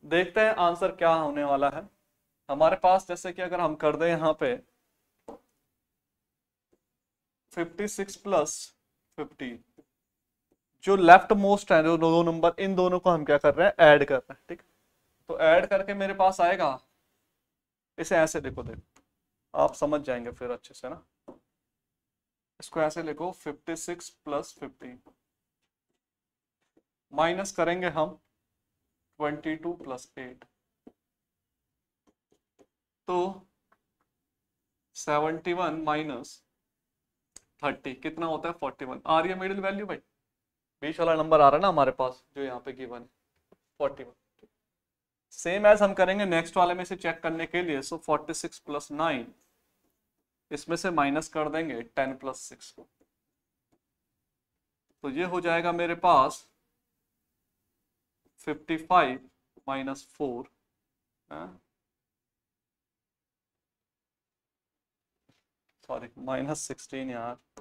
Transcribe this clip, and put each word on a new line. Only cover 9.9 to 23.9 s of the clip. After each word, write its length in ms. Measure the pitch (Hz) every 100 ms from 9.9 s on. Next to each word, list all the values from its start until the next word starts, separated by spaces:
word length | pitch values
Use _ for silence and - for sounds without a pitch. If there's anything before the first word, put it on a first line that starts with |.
| _ _ _ _ _ _ _ _ _ 190
जो 100 | 196
लेफ्ट 340 | 170 190 -
मोस्ट 380 | 208 196 202 -
है, 100 | 165
जो 140 | 160 165
दो 240 | 165 165
नंबर, 320 | 170 165 170 -
इन 160 | 196 185
दोनों 240 | 180 180
को 100 | 185
हम 140 | 165 147
क्या 120 | 143
कर 160 | 147
रहे 140 | 143 196
हैं, 60 | - 156
ऐड 200 | 147 143
कर 100 | 131
रहे 180 | -
हैं, 80 | - -
ठीक। 120 | 175 _ _ _ _ _ _ -
तो 100 | 165
ऐड 260 | 160 170 202
करके 260 | 196 196 196
मेरे 180 | 196 190
पास 260 | 190 190
आएगा, 380 | 175 185 151 127 _ _ _ _ _ _ _ _ _ _ _ -
इसे 200 | 160 180
ऐसे 240 | 160 160
देखो, 220 | 135 123
देखो 180 | 117 113 - _ _ _ _ _ _
आप 200 | - 143 -
समझ 260 | 147 151
जाएंगे 280 | 135 123 120
फिर 180 | 120 123
अच्छे 220 | 120 -
से 160 | - 127
ना, 120 | 175 _ _ - - _ _ _ _ _ _ _ _ _ _ _ -
इसको 220 | - 165
ऐसे 200 | 156 165
लिखो 280 | 160 143 175
फिफ्टी 420 | 180 151 147 - 165
सिक्स 320 | -